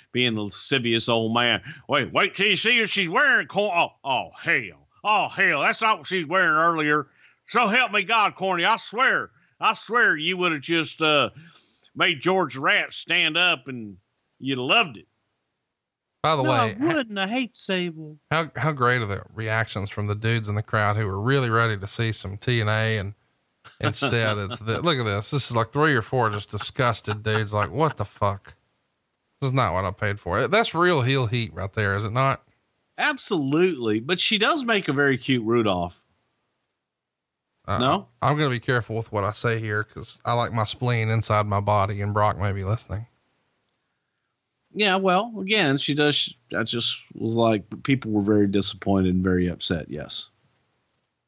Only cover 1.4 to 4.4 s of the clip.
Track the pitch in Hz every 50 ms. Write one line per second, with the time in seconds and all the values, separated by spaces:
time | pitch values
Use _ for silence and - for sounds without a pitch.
1.4 | 120 120 110 98 - 139 - - - - 143 143 117 73 87 151 202 180 - -
2.4 | 196 214 190 151 - 220 247 233 220 - - 202 180 160 180 254 294 277 240 214
3.4 | 160 - - 190 208 208 175 170 147 - - _ - 135 131 113 92 82 - -